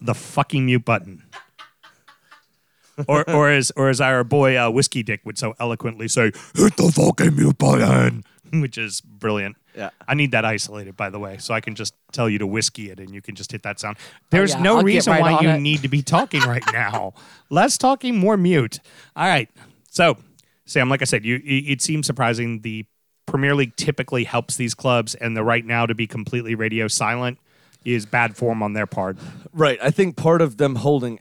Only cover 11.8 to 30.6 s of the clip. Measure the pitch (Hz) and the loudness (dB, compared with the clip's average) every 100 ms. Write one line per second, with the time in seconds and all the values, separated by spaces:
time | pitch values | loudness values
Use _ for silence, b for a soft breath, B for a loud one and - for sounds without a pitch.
11.8 | 107 - _ - 117 104 101 110 101 - | -10 -12 _ -4 0 0 -2 -2 -4 -6
12.8 | 101 92 95 98 - 101 - 107 104 101 | -14 -16 -18 -16 -16 -16 -14 -12 -10 -10
13.8 | 107 107 B B _ 175 196 139 185 226 | -10 -12 B B _ 2 2 2 2 4
14.8 | 196 185 - 160 165 160 160 156 147 151 | 4 2 2 2 4 4 4 2 2 0
15.8 | 135 143 131 170 277 147 127 123 - 117 | 0 -2 2 0 0 0 0 0 -2 -2
16.8 | 107 107 98 - - - _ 151 240 - | -2 -4 -6 -12 -20 -20 _ 2 2 4
17.8 | 262 269 254 220 190 208 180 165 113 - | 2 2 0 2 2 4 4 2 0 -6
18.8 | B B B - 117 151 110 _ b b | B B B -2 0 2 -2 _ b b
19.8 | _ - 170 117 _ _ _ _ - 143 | _ 2 4 2 _ _ _ _ -4 0
20.8 | 127 135 127 113 110 127 147 135 143 131 | 2 0 0 -2 -2 -4 -2 -4 -2 -4
21.8 | - 151 - 123 117 117 117 110 113 110 | -2 -2 -4 -2 -2 0 -4 -6 -8 -10
22.8 | 107 _ _ _ - 135 139 143 123 - | -14 _ _ _ -6 -2 2 2 0 -2
23.8 | - 143 127 127 113 120 - - 120 - | -4 -4 -4 -4 -2 -4 -4 -4 -4 -2
24.8 | 131 120 110 - 117 113 113 117 113 117 | 0 0 -2 -6 -6 -2 0 0 -2 -2
25.8 | 117 113 110 113 104 123 113 113 110 110 | -2 -2 -6 -6 -6 -6 -6 -4 -4 -2
26.8 | 110 - 110 120 123 123 b b b b | -2 -2 -2 -2 -4 -8 b b b b
27.8 | 120 120 104 120 117 104 120 113 104 107 | -4 -4 0 0 0 0 -2 -2 -2 -4
28.8 | 101 - 95 95 B B B 160 147 113 | -4 -4 -6 -8 B B B 0 0 2
29.8 | 131 180 190 135 160 165 156 107 | 0 0 -2 0 2 4 2 2